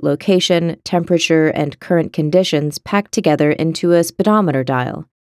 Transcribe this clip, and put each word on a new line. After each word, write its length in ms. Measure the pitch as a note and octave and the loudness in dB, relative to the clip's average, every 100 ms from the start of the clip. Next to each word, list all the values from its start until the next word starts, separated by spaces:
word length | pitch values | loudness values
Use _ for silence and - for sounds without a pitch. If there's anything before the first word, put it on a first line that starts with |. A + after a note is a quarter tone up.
location, 760 | D3 D3 - F#3 - E3+ E3+ - | -2 -2 0 0 2 0 -2 -6
temperature, 640 | - F3 E3+ F3 - D#3+ D#3 | -4 -2 0 0 2 2 2
and 320 | - D3 - | 0 -4 -6
current 340 | - E3+ - | -2 -2 -2
conditions 680 | - D3+ F#3 F#3+ D3+ D3+ - | -4 0 2 2 0 -2 -6
packed 320 | - G3+ G3+ | -4 -4 -2
together 400 | - E3 D3 D3+ | -2 0 2 2
into 400 | - D#3+ E3 F3 | 0 -2 -2 2
a 100 | E3+ | 2
speedometer 640 | E3 - G3+ G#3+ F3+ C3+ | 2 0 0 2 2 0
dial, 420 | C3 B2+ B2 - D#3 _ _ _ | -2 -2 -4 -8 -14 _ _ _